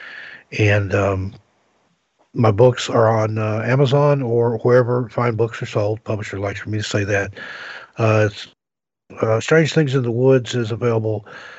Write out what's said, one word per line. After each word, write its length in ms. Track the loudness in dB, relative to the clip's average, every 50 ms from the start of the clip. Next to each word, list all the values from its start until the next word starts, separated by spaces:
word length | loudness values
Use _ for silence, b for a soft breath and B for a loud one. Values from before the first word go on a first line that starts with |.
| B B B B B B B B B B -2 0
And, 360 | 2 2 4 2 0 0 0
um, 400 | 0 0 0 0 -2 -4 -8 -10 -14 _ _ _ _ _ _ _ _ _ _ _ _ _ _ _ _ _ _
my 200 | -2 2 2 2
books 360 | 4 6 4 4 4 2 -6 -2
are 200 | 2 2 4 4
on, 300 | 4 2 0 0 -2 -2
uh, 240 | -2 -2 -2 -2 -2
Amazon 560 | 0 2 2 2 2 4 2 4 4 2 2
or 360 | 0 0 0 2 2 0 -2 0
wherever 500 | 2 4 6 6 4 4 0 -2 -4 -4
fine 260 | -4 -2 -2 -2 0
books 260 | 0 -2 -2 -2 -10
are 60 | -12
sold. 360 | -4 -4 -2 -2 -2 -4 -6 -6
Publisher 340 | -6 -6 -6 -6 -10 -8 -6
likes 220 | -6 -6 -6 -8
for 80 | -8 -6
me 80 | -6 -6
to 60 | -6
say 180 | -2 -2 -2 -2
that. 280 | 0 -2 -2 -2 -6 B B B B B B B B B B B B B 0
Uh, 300 | 2 2 4 4 2 2
it's, 160 | -2 -8 -18 -18 _ _ _ _ _ _ _ _ _ _ _ _ -6 -4
uh, 200 | -2 0 0 -2
Strange 320 | 0 2 4 4 4 4 2
Things 200 | 0 0 2 0
in 80 | -2
the 80 | 0 0
Woods 440 | 0 2 4 4 4 4 2 -2 -4
is 160 | -4 -4 -4
available, 560 | -4 -2 -2 0 0 0 -2 -2 -4 -6 B B B B B B B